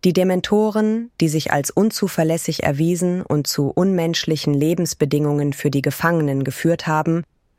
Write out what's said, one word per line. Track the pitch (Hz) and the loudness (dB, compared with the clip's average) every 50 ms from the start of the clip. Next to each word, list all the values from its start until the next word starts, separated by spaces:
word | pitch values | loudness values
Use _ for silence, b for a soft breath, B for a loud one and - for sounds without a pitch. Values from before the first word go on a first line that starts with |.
| - | 2
Die | 180 165 | 2 4
Dementoren, | - 180 185 185 185 180 - 208 208 214 214 208 214 214 214 220 226 233 240 _ _ | 4 2 2 2 0 0 0 2 2 2 2 0 0 0 0 0 -2 -4 -8 _ _
die | 170 160 | 0 2
sich | 147 160 143 - | 2 0 0 0
als | - 143 135 - | 0 0 0 0
unzuverlässig | - - 196 226 - - - 185 - - 160 160 165 170 - - 156 - | 0 2 2 2 0 -2 -4 -4 0 0 0 0 0 -2 -2 -4 -4 -2
erwiesen | - - 143 139 160 165 180 170 180 180 180 185 180 | -2 -2 0 2 2 0 2 0 0 -2 -2 -2 -2
und | - 147 151 139 - | -2 -2 -2 0 -2
zu | - - 143 139 | -2 -2 -2 0
unmenschlichen | - - 180 196 190 175 165 165 170 - - - 156 151 - - 143 | 0 0 0 2 2 0 0 0 -2 -2 -2 -2 -2 -2 0 0 0
Lebensbedingungen | 139 147 156 175 170 175 156 - _ 156 139 143 147 151 147 147 147 147 143 | 2 2 2 2 0 0 -4 0 _ -2 0 2 0 2 2 0 0 0 -2
für | 139 - - 147 | -4 -2 -2 0
die | 135 143 | 0 0
Gefangenen | 135 147 135 - - 165 170 165 156 143 135 135 135 | 0 0 -2 0 0 2 2 2 2 0 0 -2 -2
geführt | 139 135 - - 165 170 165 - | -4 -6 -2 0 0 0 0 -2
haben, | - 156 156 156 160 165 170 170 _ _ _ _ _ _ | -2 -2 0 0 0 -2 -2 -4 _ _ _ _ _ _